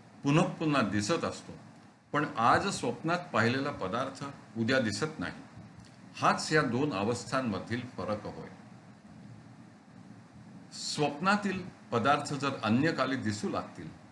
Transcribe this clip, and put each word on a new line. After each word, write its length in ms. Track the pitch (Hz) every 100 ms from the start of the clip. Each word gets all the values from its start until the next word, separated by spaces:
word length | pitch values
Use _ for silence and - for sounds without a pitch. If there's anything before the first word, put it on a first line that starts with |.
| - -
पुनः 200 | 139 151
पुन्हा 380 | 185 - 160 139
दिसत 420 | 104 104 104 165
असतो, 300 | 95 - - - - - - - _
पण 140 | 147 151 -
आज 300 | 117 165 196
स्वप्नात 520 | - 135 - 160 175 -
पाहिलेला 380 | 117 117 131 143
पदार्थ 540 | 139 95 117 135 - 143 - - 113
उद्या 220 | 113 131
दिसत 400 | 110 104 156 -
नाही. 220 | 85 - - - - - - - - -
हाच 320 | 156 202 -
या 80 | 156
दोन 320 | 135 117 151
अवस्थांमधील 880 | 95 101 117 - 135 127 95 - 120 123 -
फरक 280 | 107 104 87
होय. 240 | 80 80 - - - - - - - - - - - - - - - - - - - - - -
स्वप्नातील 880 | - - - 147 - 190 202 202 185 - - -
पदार्थ 420 | 120 117 147 -
जर 160 | 143 139 -
अन्य 280 | 107 117 156
काली 240 | 165 156 131
दिसू 340 | 107 101 196
लागतील, 400 | 110 - - 80 - -